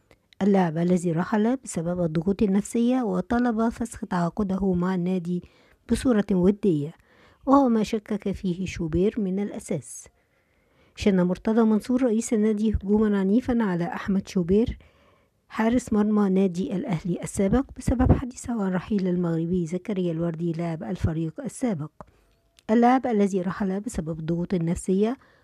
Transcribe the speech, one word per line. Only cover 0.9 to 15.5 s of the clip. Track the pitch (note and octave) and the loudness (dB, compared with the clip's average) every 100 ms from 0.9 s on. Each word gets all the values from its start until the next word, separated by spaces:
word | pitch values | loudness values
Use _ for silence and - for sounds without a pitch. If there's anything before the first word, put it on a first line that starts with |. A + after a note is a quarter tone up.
| F3+ F3 | 2 2
رحل | D#3+ F#3 G#3+ A3 C4 | 0 0 0 2 0
بسبب | - - E3 F3+ | -4 -6 -4 -2
الضغوط | E3+ D#3+ F3+ G3 | -2 0 -2 0
النفسية | G#3+ G3 - A#3 A#3 B3+ | 2 2 0 0 0 0
وطلب | A3+ F3+ - A#3+ B3 A3 A3+ | 0 -2 -2 0 0 0 -2
فسخ | - A#3 - | -2 -8 -8
تعاقده | - F#3 E3+ - G3+ F#3+ F#3+ | -6 -2 -2 -2 -2 0 0
مع | F3 F3+ | 0 0
النادي | F#3 F3 F#3 E3+ F3+ - _ _ _ - | 0 0 -2 -2 -6 -6 _ _ _ -4
بصورة | A#3 C4+ A3 G3+ | -2 2 2 2
ودية، | F#3+ F3+ G#3 G#3 D3+ C#3+ - _ _ _ _ - | 4 4 4 2 0 -2 -10 _ _ _ _ 2
وهو | C#4 C4 | 4 4
ما | A3+ | 2
شكك | G#3 A3 - G#3 G3 | 0 -4 -4 -6 -4
فيه | F#3 F#3+ E3+ F#3 | -4 -4 -4 -4
شوبير | - E3 E3+ G3+ A3+ | -6 -4 0 0 0
من | F#3+ F#3+ | -2 -2
الأساس. | G3+ - - E3+ - - - _ _ _ _ _ _ _ _ - | -4 -8 -6 -8 -8 -16 -20 _ _ _ _ _ _ _ _ -2
شن | G#3+ F#3 | 2 2
مرتضى | F3+ F3+ - A3 | 2 0 0 2
منصور | A3 G#3+ - B3 | 4 2 0 0
رئيس | B3+ A3 - | 2 0 0
النادي | A3 G#3+ G#3 A3 | 0 2 2 0
هجوما | G3+ F#3+ G#3+ G#3+ G3+ | -2 0 2 2 2
عنيفا | F#3+ A3 B3+ A#3+ | 2 2 2 0
على | G#3+ F3 | 0 0
أحمد | E3+ - - G3 - | -2 -6 -2 -2 -2
شوبير | G3 E3+ G3+ B3 - - _ _ _ _ _ | -2 2 2 2 -4 -14 _ _ _ _ _
حارس | _ | _